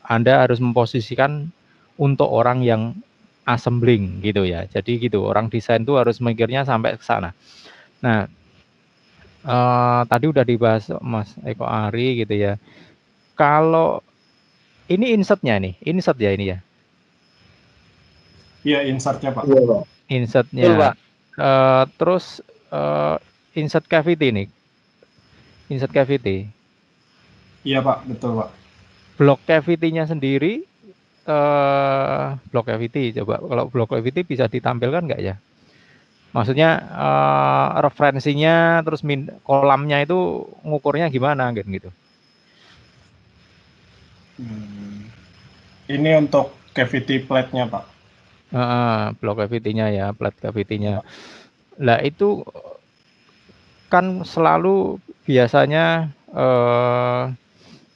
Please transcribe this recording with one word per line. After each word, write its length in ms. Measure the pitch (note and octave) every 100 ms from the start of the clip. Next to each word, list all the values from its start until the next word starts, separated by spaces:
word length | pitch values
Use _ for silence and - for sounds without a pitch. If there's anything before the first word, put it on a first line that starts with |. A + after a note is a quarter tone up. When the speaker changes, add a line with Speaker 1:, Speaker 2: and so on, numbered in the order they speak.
| -
Speaker 1:
Anda 280 | A2+ A#2 C3+ B2+
harus 120 | A#2+
memposisikan 920 | B2 A#2+ A2+ B2 G#2 B2 C3+ D3 D#3 - _ _ _ -
untuk 320 | C#3 C3+ C#3+
orang 320 | A2+ A#2 B2+
yang 320 | A#2+ A2 A2+ F#3 - _ _ _ -
assembling 720 | A#2+ - A#2+ A#2 A#2 F#2+ F#2+
gitu 200 | G2+ G2+ F#2
ya. 200 | E2+ F#2
Jadi 320 | - G2 A#2+
gitu, 240 | A#2+ G#2 G2+
orang 240 | G#2 A2+
desain 360 | A2+ - A2+ A#2
tuh 120 | C#3
harus 200 | A#2+ A2
mikirnya 480 | A#2+ A2+ A2+ C3+ C3+
sampai 320 | A#2 A#2 G#2+
ke 40 | -
sana. 240 | A2+ G2 - _ - - - _ _
Nah, 240 | B2 A2 - - _ _ _ _ _ _ _ _ - _ D#3+
eh, 560 | B2 B2 B2 B2 A#2+ A#2+
tadi 160 | A#2+ D3+
udah 180 | C#3+
dibahas 460 | A#2+ A#2 A#2 A2 G#2 -
Mas 320 | B2+ A2+ G#2 - -
Eko 180 | A2
Ari 640 | B2 G#2+ G#2+ A2+ B2+ A#2+ G#2+
gitu 80 |
ya. 240 | G#2 G2+ G2+ - - - _ _ _ _ -
Kalau 640 | D3 D3 D#3+ D#3+ D#3+ - - _ _ _ _ _ _ _ -
ini 240 | F#3 B3
insertnya 440 | A3 F#3 G3+ C#3 G#2
nih, 120 | F#2+ F#2 -
insert 320 | F3+ F3+ C#3+
ya 120 | G#2
ini 200 | G2 G2
ya? 40 | F2+ - _ _ _ _ _ _ _ _ _ _ _ _ _ _ _ _ _ _ _ C#3+
Speaker 2:
Iya, 160 | C#3+ C#3+
insertnya, 400 | C3 C#3 C3 C#3
Pak. 160 | A#2+ C#3
Speaker 3:
Iya, 160 | C3+
Pak. 200 | A#2+ G#2 - _ _
Speaker 1:
Insertnya. 520 | C3 A#2 C3+ A#2+ B2+ F3
Speaker 4:
Betul, 160 | D#3+
Pak. 120 | C#3+ - _ _ _ -
Speaker 1:
Eh, 480 | C#3 C3+ C3 C3 C3 -
terus, 260 | E3+ F#3 - - - _ _
eh, 460 | D3+ D3 D3 D3+ D#3 - _ _ -
insert 280 | D3+ D#3+ -
cavity 380 | D#3+ D#3 E3 C#3+
nih. 180 | G#2+ G2+ _ _ _ _ _ _ _ _ _ _ _ _
Insert 240 | C3+ C3
cavity. 560 | C#3+ C3 C#3 A2 F#2+ G#2 - _ _ _ _ _ _ _ _ _ _ C3+
Speaker 2:
Iya, 160 | C3+
Pak, 240 | C3 B2+ B2+
betul, 320 | A2+ B2 A2+
Pak. 120 | G#2+ - _ _ _ _ _ -
Speaker 1:
Block 240 | C#3+ C3+ -
cavity-nya 580 | D#3+ D3 E3+ E3 D#3+ D#3
sendiri, 560 | E3 C3+ C#3 D#3 B3 F#4+ _ G#3 - _ _ -
eh, 1000 | D3+ D3 D3 C#3 C#3 C#3 C3+ C#3 C#3 C#3 C#3 -
block 140 | B2 A#2
cavity, 480 | A2 A#2 D3 B2 A2+
coba 240 | G#2 A2
kalau 220 | F#2+ A#2+ B2
block 180 | B2 A2 B2
cavity 260 | A#2 D3+
bisa 240 | F3+ C3 A#2+
ditampilkan 560 | B2 B2+ B2 B2 D#3+ E3
nggak 140 | -
ya? 100 | F#2+ F#2+ _ _ _ _ _ _ _ _ _ A#2+
Maksudnya, 340 | A2+ C3 D#3+ D#3
eh, 880 | - - C#3+ C#3 C#3+ C#3 C#3 C#3 C#3 -
referensinya, 1000 | D3 - D3 C3+ D3 C#3+ D#3 E3 E3 E3 D#3+
terus 160 | D#3
min-, 320 | D3+ C#3 D3 -
kolamnya 640 | - C#3 C#3 C3+ D3 C#3+
itu 420 | D3 F3+ F3 D3+ - -
ngukurnya 480 | D#3 D3+ C#3+ C#3+ E3
gimana, 400 | C3 C3+ C#3+ B2 A#2
gitu, 120 | G2+
gitu. 160 | F#2+ F2+ - _ _ _ _ _ _ _ - _ _ _ _ _ _ _ _ _ _ _ _ _ _ _ -
Speaker 2:
Hmm. 720 | A#2+ G#2+ G#2 G2+ G2+ G2+ G#2+ - - - - - _ _ -
Ini 320 | C#3 D#3 D#3
untuk 320 | D3 C#3+ C3+ - _ -
cavity 480 | B2+ C3+ B2 C3+
plate-nya, 480 | C3 C3 B2+ B2+ A#2
Pak. 120 | G#2 - _ _ _ _ _ _
Speaker 1:
Heeh, 640 | B2 B2 A#2+ A#2+ A2 G#2+ G#2+
block 200 | A2+ G#2+
cavity-nya 460 | G#2 A#2 A2 A2 A2 G#2
ya, 100 | G2
plate 320 | G#2 G#2 -
cavity-nya. 560 | G#2+ G#2+ G2 G#2+ G#2 G2+
Speaker 2:
Iya, 0 |
Pak. 80 | - - - - - _ _ -
Speaker 1:
Lah, 180 | C#3 -
itu 400 | C#3+ D3+ G3+ G3+ - - - - _ _ _ _ _ _ _ _ _ _ _
kan 400 | F3+ F#3 F#3 E3+
selalu 720 | - D#3+ D#3+ F3+ G3 F#3 G3 - -
biasanya, 880 | - B2+ A#2 C#3+ C#3 D#3 E3 E3 D#3+ C#3 _ F#3
eh, 960 | C3 B2+ A#2+ A#2+ B2 B2 B2 B2 B2+ B2+ _ _ _ - _